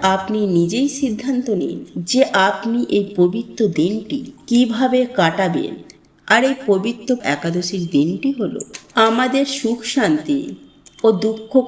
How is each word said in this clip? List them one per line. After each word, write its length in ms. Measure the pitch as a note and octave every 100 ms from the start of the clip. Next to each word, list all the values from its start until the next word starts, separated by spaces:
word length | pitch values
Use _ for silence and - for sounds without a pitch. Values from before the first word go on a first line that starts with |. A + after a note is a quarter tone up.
| F#3+
আপনি 260 | F#3+ F#3+ G#3+ G3+ E3+
নিজেই 300 | E3+ A3+ C#4 C#4
সিদ্ধান্ত 460 | C4 G#3+ B3 B3 A#3+ F#3
নিন 180 | C#3 - - F3+ E3+
যে 120 | B3 - G3 F#3+
আপনি 300 | G#3 A3+ A#3+ A#3+ G3+
এই 80 | G3+ F#3
পবিত্র 440 | F3+ A3 - - G#3 D#3+
দিনটি 400 | F3 G#3+ - - - - -
কিভাবে 540 | A#3+ A#3+ A3+ B3+ B3+ B3 -
কাটাবেন। 540 | E3 E3 F#3 E3 - - - - _ _ -
আর 120 | A3
এই 120 | C4 C4 -
পবিত্র 420 | F#3+ A3+ A#3 - B3 -
একাদশীর 500 | D3 E3+ F3 F3 F#3+ E3 C#3+
দিনটি 340 | D#3+ G3 C4+
হলো 280 | C4 G3 - - - - - A3+
আমাদের 360 | A#3+ B3+ C4+ C#4 -
সুখ 200 | A3+ A#3+
শান্তি 560 | - C4 G3 D3+ D3+ C#3 - - - _ - -
ও 40 | A3 F#3
দুঃখ 300 | A3 A3 - C4